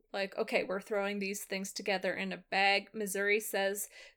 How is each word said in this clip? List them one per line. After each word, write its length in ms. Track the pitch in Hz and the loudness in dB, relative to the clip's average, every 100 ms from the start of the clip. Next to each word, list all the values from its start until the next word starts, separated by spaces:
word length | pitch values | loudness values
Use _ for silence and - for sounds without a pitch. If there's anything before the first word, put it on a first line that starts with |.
| _ | _
Like, 240 | 202 196 - | -4 -4 -2
"Okay, 260 | 220 220 | 0 0
we're 180 | - 190 | 0 -4
throwing 380 | - 208 196 202 | -2 0 0 -2
these 240 | 196 202 | -4 -4
things 280 | - 190 196 | -4 -6 -4
together 420 | - 202 190 190 | -6 0 0 0
in 180 | - 190 | -2 -4
a 60 | 175 | -6
bag." 520 | - 190 196 196 196 | -2 4 6 4 0
Missouri 460 | 220 202 196 202 214 | -6 -4 0 4 2
says 500 | 214 196 196 202 - - - | 2 0 0 0 -6 -10 -20